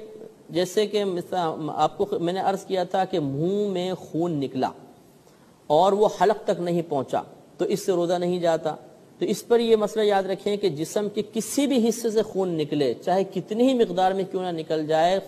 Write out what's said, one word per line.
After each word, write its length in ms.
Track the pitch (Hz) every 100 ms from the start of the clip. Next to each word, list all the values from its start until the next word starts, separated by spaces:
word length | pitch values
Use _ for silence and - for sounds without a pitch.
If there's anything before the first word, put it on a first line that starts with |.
| - - - - -
जैसे 360 | 160 180 - 208
कि 160 | 208
मिसा-, 680 | 202 180 175 185 160 104 156
आपको 480 | - 156 - 196 -
मैंने 220 | 170 185
अर्ज़ 240 | 185 196 -
किया 180 | 190
था 200 | 180 190
कि 140 | 185 175
मुंह 520 | 143 139 165 202 208
में 220 | 185 185
खून 380 | 175 - 156 175
निकला 360 | 151 131 131 110 - - - - - - - - _ -
और 240 | 151 190
वो 120 | 196 214 -
हलक 220 | 185 208 -
तक 120 | 170
नहीं 220 | 175 175
पहुंचा, 420 | 165 143 120 110 - - - -
तो 60 | 160
इससे 280 | 202 -
रोज़ा 240 | 180 170 180
नहीं 220 | 175 180
जाता। 300 | 170 160 160 151 - - - -
तो 60 | 180
इस 160 | 208
पर 180 | - 233
ये 160 | 233 220
मसला 260 | 202 220
याद 240 | 208 196 190
रखें 320 | 190 202 208
कि 120 | 202
जिस्म 380 | 147 160 214 208
के 140 | 208
किसी 420 | 202 226 - - 277
भी 120 | 269
हिस्से 320 | 226 220 233
से 120 | 214
खून 280 | 214 190 185
निकले, 420 | 160 147 147 135
चाहे 300 | 113 - 185 190
कितनी 380 | 185 - 214
ही 100 | 254
मिकदार 400 | 254 220 180 185
में 100 | 196 185
क्यों 160 | 190
ना 80 | 185
निकल 340 | 165 156 156 151
जाए, 320 | 156 175 190